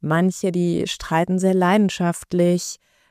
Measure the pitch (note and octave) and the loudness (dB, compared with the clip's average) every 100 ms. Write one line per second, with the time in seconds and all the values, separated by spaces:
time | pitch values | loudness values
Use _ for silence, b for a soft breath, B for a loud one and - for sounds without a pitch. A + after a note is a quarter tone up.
0 | - E3 F#3 - G3 F3 F3 E3+ - - | -2 0 0 0 -2 0 0 0 -4 -8
1 | - D#3+ F3 F#3 F#3+ F#3 F3+ G#3 G3+ - | -2 0 0 0 2 2 2 2 2 0
2 | F3 E3+ - F3+ F3 F3 - - _ _ | -2 -4 -4 0 2 0 -4 -14 _ _
3 | _ | _